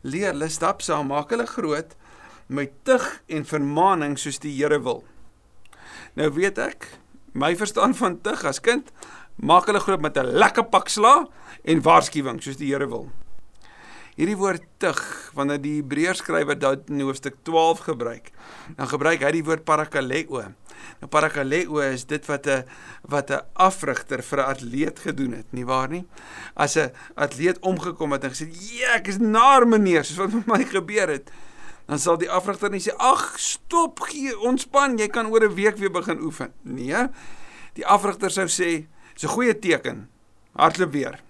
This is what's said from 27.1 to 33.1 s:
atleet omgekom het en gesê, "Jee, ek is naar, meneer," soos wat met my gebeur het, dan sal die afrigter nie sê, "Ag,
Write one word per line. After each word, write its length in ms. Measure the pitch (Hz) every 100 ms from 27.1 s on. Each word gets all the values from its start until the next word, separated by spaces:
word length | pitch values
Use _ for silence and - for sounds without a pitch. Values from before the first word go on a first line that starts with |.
atleet 440 | - 147 131 170 180
omgekom 520 | 185 185 180 - 156
het 120 | 139
en 60 | 135
gesê, 180 | 131 156
"Jee, 380 | 135 214 240 254
ek 140 | 233 196
is 100 | 196
naar, 500 | 220 220 262 269 233
meneer," 360 | 220 196 165
soos 120 | 139 156
wat 160 | 196
met 140 | 226 220
my 180 | 220
gebeur 440 | 269 196 160 208 180
het, 220 | 139 - - - - - - -
dan 140 | 151
sal 160 | 175 165
die 120 | 175
afrigter 400 | 185 196 196 202
nie 120 | 202
sê, 120 | 208 -
"Ag, 400 | 254